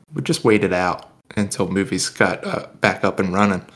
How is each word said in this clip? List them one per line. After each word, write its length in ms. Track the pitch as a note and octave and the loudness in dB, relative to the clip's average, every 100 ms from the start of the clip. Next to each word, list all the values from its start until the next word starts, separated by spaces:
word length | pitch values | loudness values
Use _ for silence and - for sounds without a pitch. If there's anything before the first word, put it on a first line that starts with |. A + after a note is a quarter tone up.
| _ | _
we 80 | D3+ | -6
just 220 | - - | -4 0
waited 300 | A#2+ G#2+ G2+ | 4 4 4
out 360 | F2+ F2+ - - _ _ - | 0 0 -2 -8 _ _ -4
until 320 | G2+ - F#2 | -2 -2 -2
movies 400 | F#2+ F#2+ F#2+ - | 0 -2 -2 -4
got, 360 | - F#2+ F#2 - | 0 0 2 -4
uh, 220 | - - - | -6 -8 -2
back 240 | G#2+ F#2+ G2 | -2 0 0
up 160 | F#2 | 0
and 120 | F#2+ | 0
running, 320 | F#2 G#2 F#2 - | 2 2 0 -6